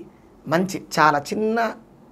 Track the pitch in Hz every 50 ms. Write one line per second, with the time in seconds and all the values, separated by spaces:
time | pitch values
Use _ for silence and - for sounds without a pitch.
0 | - - - - - - - - - - 151 170 196 180 - - - - - 170
1 | 151 151 147 147 143 - 208 208 214 220 220 233 233 214 - - - - - -
2 | - -